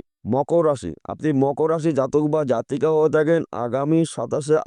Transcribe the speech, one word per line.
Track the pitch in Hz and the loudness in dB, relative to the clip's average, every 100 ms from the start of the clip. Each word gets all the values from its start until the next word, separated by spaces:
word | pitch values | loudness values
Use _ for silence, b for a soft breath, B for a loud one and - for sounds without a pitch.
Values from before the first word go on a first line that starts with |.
| - _ 95 | -4 _ -4
মকর | 127 143 165 | -2 2 2
রাশি। | 156 135 85 - | 2 0 -6 -10
আপনি | - - 147 | -12 -4 0
মকর | 139 135 139 156 | 2 2 2 0
রাশি | 160 160 | 0 0
জাতক | 135 131 143 151 | 0 0 0 2
বা | 156 | 0
জাতিকা | 139 117 - 139 156 | 0 -2 -2 -2 0
হয়ে | 156 156 | 2 2
থাকেন, | 156 156 165 - 98 | 2 2 0 -2 -6
আগামী | 120 127 143 160 160 | -4 -2 0 0 0
সাতাশে | - 120 143 139 151 | -4 -6 -4 0 0